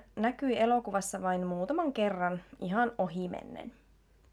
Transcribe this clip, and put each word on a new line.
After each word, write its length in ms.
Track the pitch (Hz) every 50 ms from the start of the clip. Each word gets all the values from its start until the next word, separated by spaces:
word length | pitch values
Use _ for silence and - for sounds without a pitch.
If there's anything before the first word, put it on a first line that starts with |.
| - - -
näkyi 440 | - 214 240 254 - 285 269 233 208
elokuvassa 640 | 220 233 240 240 220 - 196 196 190 - - 185
vain 260 | 185 185 185 185 180 180
muutaman 460 | 180 175 180 196 285 349 339 294 262
kerran 480 | 220 208 208 190 185 180 175 180 175 - - - -
ihan 320 | - 180 185 220 240 233 233 -
ohimennen. 760 | 190 175 165 185 185 180 - - - - - - - - - - _ - - _ _ _ _ _ - -